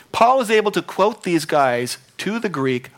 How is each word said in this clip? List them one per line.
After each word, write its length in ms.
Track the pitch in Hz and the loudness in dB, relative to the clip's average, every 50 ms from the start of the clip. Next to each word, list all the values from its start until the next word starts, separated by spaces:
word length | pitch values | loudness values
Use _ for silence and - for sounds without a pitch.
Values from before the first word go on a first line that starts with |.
| - _ | -16 _
Paul 300 | - - 226 233 262 269 | 0 2 4 4 4 2
is 100 | 247 202 | 2 2
able 220 | 226 214 202 208 196 | 2 2 2 0 -2
to 100 | 180 165 | -4 -4
quote 400 | - - - 190 214 240 - - | -4 -2 0 0 0 0 -2 -6
these 220 | 185 170 160 147 | -2 -2 -2 -2
guys 540 | - - 147 139 131 120 120 123 123 - - _ _ _ - | 0 2 2 2 2 2 -2 -4 -6 -8 -12 _ _ _ -8
to 220 | - 180 214 233 | -6 -6 -4 -4
the 80 | 226 214 | -4 -6
Greek 420 | 165 143 135 131 127 123 127 - _ | -4 -2 -2 -2 -2 -4 -6 -10 _